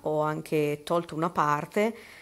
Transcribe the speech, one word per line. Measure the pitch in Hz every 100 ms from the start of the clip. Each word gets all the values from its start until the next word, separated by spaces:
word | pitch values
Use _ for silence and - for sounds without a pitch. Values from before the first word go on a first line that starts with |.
ho | 156 151
anche | 151 156 151 156 147 147 -
tolto | 175 170 151
una | 170
parte | 170 151 147 156 - 214 226 - -